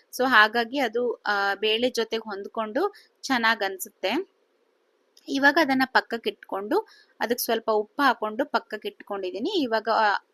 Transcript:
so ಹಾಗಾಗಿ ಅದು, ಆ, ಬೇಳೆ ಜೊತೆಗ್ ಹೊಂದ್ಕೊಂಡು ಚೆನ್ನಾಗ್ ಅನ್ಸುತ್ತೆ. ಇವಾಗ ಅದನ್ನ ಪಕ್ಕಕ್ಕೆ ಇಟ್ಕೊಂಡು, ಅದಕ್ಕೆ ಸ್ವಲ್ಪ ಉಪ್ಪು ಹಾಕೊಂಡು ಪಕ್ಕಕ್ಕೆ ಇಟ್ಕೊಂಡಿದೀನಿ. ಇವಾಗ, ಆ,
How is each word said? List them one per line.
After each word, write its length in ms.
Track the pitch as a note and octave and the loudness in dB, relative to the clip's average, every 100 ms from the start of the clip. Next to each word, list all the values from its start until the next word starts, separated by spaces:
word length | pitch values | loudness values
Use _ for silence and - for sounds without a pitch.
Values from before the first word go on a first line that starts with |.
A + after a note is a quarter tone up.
| _ - | _ -4
so 60 | B3+ | 4
ಹಾಗಾಗಿ 520 | A#3+ G#3+ A3+ A#3 C#4 | 6 6 4 -2 -2
ಅದು, 340 | B3 A3 B3 | -2 -2 -2
ಆ, 400 | - - G3+ G3 G3 | -4 -2 0 0 0
ಬೇಳೆ 340 | G#3+ A3 B3 | 0 0 0
ಜೊತೆಗ್ 340 | B3 A3 A3+ | -2 -4 -4
ಹೊಂದ್ಕೊಂಡು 720 | A3 G3 G3+ - A3 A3 G4+ - _ _ | -8 -12 -10 -8 -6 -2 -2 -4 _ _
ಚೆನ್ನಾಗ್ 420 | - B3+ A3+ A3+ | -4 0 0 0
ಅನ್ಸುತ್ತೆ. 720 | G3 F#3+ G#3+ _ F#3+ B3+ G4 _ _ _ _ _ _ _ _ _ - | -2 -6 -12 _ -4 -2 -4 _ _ _ _ _ _ _ _ _ -6
ಇವಾಗ 300 | C#4 C#4 D4 | 2 4 4
ಅದನ್ನ 200 | D4 C4 C4 | 2 2 2
ಪಕ್ಕಕ್ಕೆ 440 | G#3+ - A#3 A3+ | 0 0 -4 -6
ಇಟ್ಕೊಂಡು, 580 | G3+ - F#3+ G#3 E4+ A4 - _ - | -8 -8 -8 -2 -2 -2 -10 _ -6
ಅದಕ್ಕೆ 240 | A3 A#3+ | -4 -2
ಸ್ವಲ್ಪ 280 | - A3+ A3+ | -2 -2 0
ಉಪ್ಪು 300 | G#3+ G#3 - | 0 -2 0
ಹಾಕೊಂಡು 440 | C#4 A#3 G#3+ G#3+ D4 | 2 2 -2 -4 -2
ಪಕ್ಕಕ್ಕೆ 420 | A3+ - G#3+ G#3 | -2 -4 -10 -10
ಇಟ್ಕೊಂಡಿದೀನಿ. 640 | G3+ - G3+ F#3+ F#3 C4+ | -12 -10 -6 -6 -4 -2
ಇವಾಗ, 400 | G#4 B3+ A3 A3 | 0 0 0 2
ಆ, 240 | G#3+ G#3+ F#3+ - | 2 4 2 -4